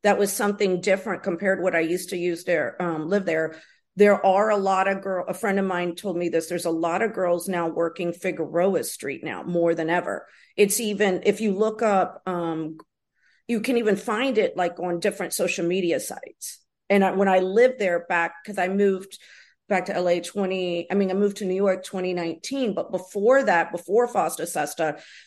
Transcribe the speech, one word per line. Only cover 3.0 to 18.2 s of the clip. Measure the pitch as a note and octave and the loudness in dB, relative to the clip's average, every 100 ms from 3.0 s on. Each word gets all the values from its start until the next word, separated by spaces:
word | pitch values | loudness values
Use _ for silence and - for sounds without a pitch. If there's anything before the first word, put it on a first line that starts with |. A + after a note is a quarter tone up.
| D#3 | 0
live | G3+ F#3 | 0 0
there. | D#3+ D#3+ D#3+ - _ _ - | -2 -2 -6 -20 _ _ 4
There | G3+ G3 F#3+ | 6 6 4
are | F#3+ A3 | 4 4
a | G#3 | 2
lot | F#3+ F#3+ F#3+ | 2 2 2
of | G3 | -2
girl, | G3 F#3 - | -4 -6 -4
a | |
friend | F#3 G#3+ G3 | -4 -2 0
of | G3 | 0
mine | F3+ F3 | -2 -4
told | F3 G#3 E3+ | -4 -6 -4
me | F3 | 0
this, | E3 D#3+ | -2 -2
there's | F3 | -4
a | E3+ | -2
lot | E3 E3+ F3 | -2 0 0
of | A3 | -2
girls | A3 F3+ F3 E3+ | -2 0 0 -2
now | F3+ E3+ | -2 -2
working | E3 E3+ E3 F3 | -2 -4 -2 -6
Figueroa | E3+ F#3+ D#3 D3+ E3 F#3+ F3+ - | -4 -6 -4 -4 0 2 0 -2
Street | - C3+ C#3 D#3+ | -8 -8 -8 -8
now | F#2 | -8
more | - F3 E3+ E3 | -4 0 2 0
than | D#3+ | 0
ever. | F3 F3 - - - _ - | 0 -2 -6 -10 -20 _ 2
It's | G3+ G3+ | 2 2
even, | A3 G3 G3+ F#3 G#3 | -2 0 0 2 0
if | G3+ | 0
you | A3 | 0
look | F#3+ G#3+ G#3+ | 0 0 0
up, | A3+ G3 F3+ - - | 2 2 0 -4 -6
um, | F3 E3 D#3+ D#3 D#3+ - _ _ _ _ _ - | -4 -4 -4 -6 -10 -20 _ _ _ _ _ -4
you | A#3 | -4
can | A#3 A#3+ | 0 0
even | G#3+ G3 | 2 0
find | - G#3+ C4+ G#3+ | 0 -2 0 2
it, | F#3+ - | 0 0
like, | F3 F3 | -2 -2
on | F3+ F3 | -4 -2
different | G3+ F#3 F3+ | -2 -2 -6
social | - F3+ F#3 E3+ | -2 -2 0 -2
media | F#3 F3 C#3+ | 0 0 -2
sites. | - - - - - - _ _ - | -4 -12 -14 -16 -16 -16 _ _ 2
And | G3+ | 4
I, | F#3+ | 4
when | F#3 G3 | 4 4
I | F#3+ | 4
lived | F#3 G3 B3+ B3+ | 4 4 4 4
there | G3 E3+ E3+ | 0 -2 0
back, | F3 | 0